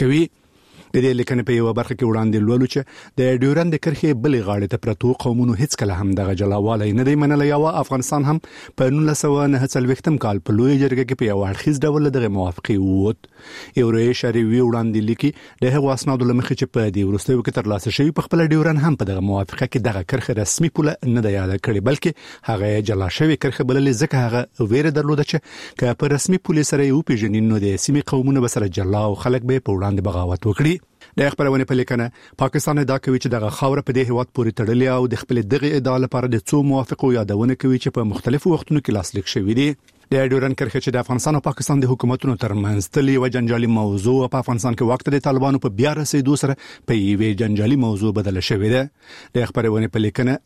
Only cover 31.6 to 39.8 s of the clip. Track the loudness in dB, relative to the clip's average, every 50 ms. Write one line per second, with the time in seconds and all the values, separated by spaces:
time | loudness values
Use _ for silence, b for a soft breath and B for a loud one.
31.6 | 0 0 0 0 0 0 -2 -2 -2 -4 B B B B B -2 -2 0 0 -2
32.6 | 0 0 0 0 0 0 -2 -2 0 0 0 0 0 -2 -2 -2 -2 -4 -2 -2
33.6 | -2 0 0 0 -2 -2 0 0 0 0 0 -2 -2 -2 -4 -2 -2 -2 -2 -2
34.6 | -2 0 2 2 2 2 2 0 0 0 -2 -6 -4 -2 -2 -2 0 0 0 0
35.6 | 0 0 0 0 0 0 0 0 0 0 -2 -2 0 0 -2 -2 0 0 0 2
36.6 | 2 2 0 0 -2 -4 -4 -2 0 2 2 2 0 0 0 0 0 0 0 0
37.6 | 0 0 0 2 0 -2 -2 -2 -2 -2 -4 -2 -2 -2 -2 0 2 2 0 0
38.6 | 0 -2 -2 -2 0 0 -2 -2 -4 -4 -6 -8 -6 -4 -4 -2 0 0 2 2
39.6 | 2 0 -2 b